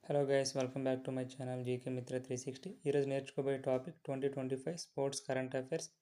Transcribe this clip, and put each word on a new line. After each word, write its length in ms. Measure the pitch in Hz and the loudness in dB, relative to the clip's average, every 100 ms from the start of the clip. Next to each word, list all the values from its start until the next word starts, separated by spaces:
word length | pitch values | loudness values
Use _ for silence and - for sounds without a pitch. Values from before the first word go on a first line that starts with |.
| - | 2
Hello 100 | 143 139 | 2 6
guys, 220 | 139 131 139 | 4 4 0
welcome 240 | 127 135 131 | 0 0 0
back 120 | 131 131 | 0 0
to 60 | 131 | -2
my 80 | 127 | -4
channel 280 | - 127 127 123 | -6 -4 -4 0
జీకే 240 | 123 123 127 | -2 0 -4
మిత్ర 240 | 123 131 127 | -2 -4 -2
త్రీ 100 | 127 | -4
సిక్స్టీ. 260 | 131 131 185 208 147 | -4 -8 -10 -6 2
ఈరోజు 200 | 143 139 | 2 4
నేర్చుకోబోయే 480 | 135 135 - 139 135 135 | 0 -2 -2 0 0 2
టాపిక్ 320 | 131 131 165 - | 0 0 -12 -6
ట్వంటీ 220 | 135 139 139 | 0 0 0
ట్వంటీ 220 | 131 131 | -2 -2
ఫైవ్ 160 | 135 170 | -2 -6
స్పోర్ట్స్ 360 | - - 139 139 - | -6 0 0 0 0
కరెంట్ 300 | 131 131 131 | 0 2 -2
అఫైర్స్ 280 | 131 160 - _ | 0 -2 -4 _